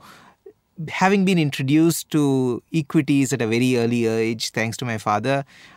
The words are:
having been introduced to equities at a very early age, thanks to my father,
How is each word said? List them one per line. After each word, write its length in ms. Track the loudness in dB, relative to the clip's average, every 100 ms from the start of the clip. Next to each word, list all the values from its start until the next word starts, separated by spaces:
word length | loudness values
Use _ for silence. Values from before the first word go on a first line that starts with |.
| -10 -20 -20 _ -20 -20 _ -14 -12
having 380 | -2 2 2 2
been 120 | 2
introduced 720 | 0 -2 0 4 4 0 -2
to 520 | 0 2 2 0 -4 -4
equities 600 | -4 0 0 2 2 2
at 80 | 0
a 60 | 0
very 300 | 0 2 2
early 280 | 0 0 0
age, 460 | 0 -2 -4 -6
thanks 260 | -4 -4 -4
to 80 | -8
my 120 | -4
father, 460 | -2 0 0 -4 -6 -16 -20